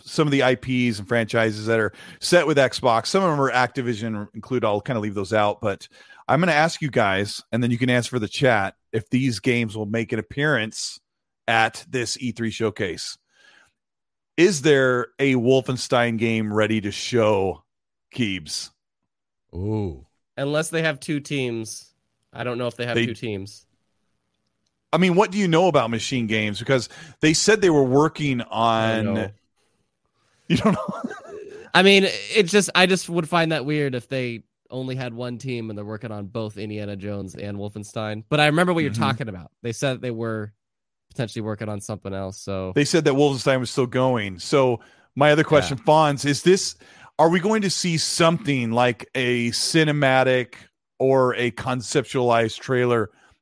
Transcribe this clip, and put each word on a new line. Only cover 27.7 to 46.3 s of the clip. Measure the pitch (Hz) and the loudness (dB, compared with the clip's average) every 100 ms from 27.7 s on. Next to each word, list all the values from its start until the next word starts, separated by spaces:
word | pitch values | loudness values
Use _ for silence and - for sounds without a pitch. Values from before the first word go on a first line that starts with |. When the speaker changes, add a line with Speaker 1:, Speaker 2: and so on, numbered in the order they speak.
| 151 | 4
Speaker 1:
working | 131 135 156 - 147 127 | 4 4 2 0 -2 -2
Speaker 3:
I | 117 | -4
don't | 104 117 113 110 113 107 | 0 2 4 2 0 0
Speaker 1:
on | 98 | -2
Speaker 3:
know. | 101 | -4
Speaker 1:
<laughs> | 104 _ _ _ _ _ _ _ _ _ _ - | -10 _ _ _ _ _ _ _ _ _ _ -2
You | - | 0
don't | 214 | 2
know? | 190 - - - - - - - - - - | 0 -2 -8 -10 -12 -16 -18 -16 -18 -2 4
Speaker 3:
I | |
mean, | 190 196 196 101 104 202 | 6 6 4 -2 -2 0
it | |
just, | 175 208 180 | 2 2 2
I | - 185 | 2 2
just | 185 - | 2 -2
would | 175 156 | -4 -2
find | 175 160 | 0 0
that | 160 127 | -2 -2
weird | 151 143 | -2 -2
if | 127 - | -4 -6
they | 135 123 117 - _ _ | -6 -6 -8 -14 _ _
only | 127 131 131 | -10 -8 -8
had | 123 | -8
one | 113 123 120 | -8 -10 -8
team | 135 120 110 | -8 -6 -6
and | 104 | -10
they're | 104 | -10
working | 107 113 | -10 -10
on | 104 101 | -10 -10
both | 117 107 101 | -8 -8 -8
Indiana | 107 107 104 101 | -10 -8 -8 -8
Jones | 98 101 95 - | -8 -8 -10 -10
and | 101 101 | -10 -8
Wolfenstein. | 104 107 104 - 107 107 110 | -10 -10 -12 -8 -8 -8 -2
But | 151 | 0
I | 151 | 2
remember | 151 180 | 2 2
what | 170 | 0
you're | 147 | -2
Speaker 1:
Mm-hmm. | 110 | -2
Speaker 3:
talking | 139 117 117 | -2 -2 -8
about. | 92 78 _ | -12 -16 _
They | 120 | -10
said | 113 139 131 | -4 -4 -4
they | 123 | -6
were | 113 117 110 107 - _ _ _ _ _ | -6 -6 -6 -8 -14 _ _ _ _ _
potentially | - 113 - | -8 -8 -6
working | 107 104 107 | -8 -6 -8
on | 104 | -8
something | - 107 98 | -10 -10 -8
else. | 95 95 98 | -8 -8 -10
So | - 98 92 | -8 -6 -2
Speaker 1:
They | 92 143 | 0 2
said | 175 151 | 2 4
that | |
Wolfenstein | 139 147 135 139 131 | 4 2 2 0 0
was | 120 | 0
still | - 123 | -2 -2
going. | 127 131 123 101 90 | 0 0 0 -2 -8
So | - 143 131 117 - _ _ - | 0 2 4 2 -6 _ _ 2
my | 147 | 4
other | 151 | 4
question, | 151 151 127 135 | 4 4 2 0
Speaker 3:
Yeah. | - | 4
Speaker 1:
Fonz, | 156 156 139 | 4 4 2
is | 143 | -2